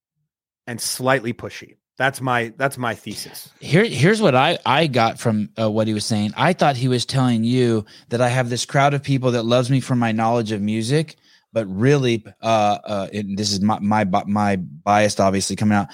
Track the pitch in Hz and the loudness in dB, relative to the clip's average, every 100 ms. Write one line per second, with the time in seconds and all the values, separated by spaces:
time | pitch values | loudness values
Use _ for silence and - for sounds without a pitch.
0 | _ _ _ _ _ _ - 117 - - | _ _ _ _ _ _ -14 -10 -8 -2
1 | 127 135 110 113 107 - - _ _ - | 0 0 -2 -8 -10 -14 -20 _ _ -2
2 | 131 135 131 120 117 110 135 123 120 107 | -2 -2 -2 -2 -2 -4 -4 -4 -6 -6
3 | - 95 - - - - 131 156 226 - | -10 -12 -14 -16 -20 -16 0 2 2 2
4 | 156 220 214 123 147 170 110 135 165 123 | 2 4 4 4 2 0 0 0 2 2
5 | 113 - 120 107 104 - 110 107 110 107 | 0 0 -2 -2 -2 -2 -2 0 -2 -2
6 | - 107 104 - 147 185 156 131 131 123 | -2 -2 -2 0 0 2 0 0 0 0
7 | - 135 127 117 113 127 120 113 104 - | -2 0 0 0 0 2 2 0 -4 -14
8 | - 117 123 127 120 120 - 143 143 143 | -8 -2 0 0 -2 -4 -2 2 2 2
9 | 143 135 127 120 113 123 123 135 127 127 | -2 0 0 0 2 2 2 0 0 0
10 | 117 110 113 120 107 107 104 110 113 147 | 0 0 0 0 0 -2 -2 -2 0 -2
11 | 160 - _ _ _ 113 101 95 127 147 | -2 -10 _ _ _ -6 -4 0 2 4
12 | 127 113 104 - 113 110 104 101 - 104 | 2 -2 -4 -8 0 2 2 0 -4 -6
13 | 95 104 101 98 104 101 104 104 101 107 | -6 -6 -6 -4 -2 0 0 0 0 0
14 | 101 98 95 104 104 98 76 73 101 104 | 2 0 0 0 0 0 -4 -2 2 4
15 | 107 - 98 95 - 95 107 104 98 | 4 2 0 0 -2 -2 2 2 0